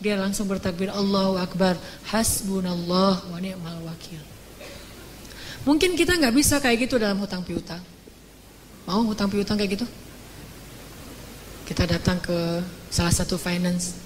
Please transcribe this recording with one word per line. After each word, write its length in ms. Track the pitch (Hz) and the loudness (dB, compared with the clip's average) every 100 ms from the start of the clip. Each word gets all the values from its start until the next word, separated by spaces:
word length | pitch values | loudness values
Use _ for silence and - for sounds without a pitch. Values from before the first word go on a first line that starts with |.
dia 160 | 202 202 | 0 0
langsung 320 | 196 196 196 | 0 0 -2
bertakbir, 400 | 190 190 175 190 | -2 -2 -2 -2
"Allahu 480 | 196 196 196 190 185 | 0 2 4 4 2
Akbar, 400 | 180 175 185 175 - - - | 0 2 4 2 -4 -14 -2
hasbunallah 1120 | 214 226 - 196 190 180 175 175 180 196 185 180 | 0 2 0 0 0 0 -2 2 4 6 4 0
wa 80 | 175 | -6
ni'mal 480 | 190 185 165 165 165 | -6 -8 -10 -10 -10
wakil." 320 | 165 - 165 147 - - - - - - - - - - - - - | -12 -12 -14 -16 -18 -18 -16 -16 -14 -16 -16 -16 -16 -16 -14 -12 -4
Mungkin 320 | - 302 370 | 2 4 4
kita 240 | 320 339 349 | 4 4 4
nggak 160 | 269 | 6
bisa 240 | 240 285 285 | 6 6 4
kayak 320 | 269 233 254 | 4 4 4
gitu 80 | 254 | 2
dalam 240 | 208 196 | 2 2
hutang 240 | 202 185 180 | -2 -4 -4
piutang. 400 | 165 - 170 180 - - - - - - - - - - | -6 -6 -10 -12 -18 -20 -20 -20 -20 -20 -20 -20 -14 0
Mau 160 | 190 226 | 2 2
hutang 240 | 214 202 | 2 2
piutang 320 | 202 202 214 | 2 2 2
kayak 160 | 202 202 | 2 0
gitu? 100 | 240 - - - - - - - - - - - - - - - - - - | -4 -8 -16 -18 -18 -16 -16 -16 -18 -16 -16 -16 -16 -14 -14 -16 -14 -12 -4
Kita 160 | - 175 | 0 2
datang 320 | 170 - 180 | 2 2 2
ke 480 | 175 175 170 170 180 - - | 2 0 0 0 -4 -8 -4
salah 240 | - 170 | 0 2
satu 240 | - 175 180 | 2 2 -2
finance, 560 | 180 175 180 180 - - | 0 0 2 0 -2 -8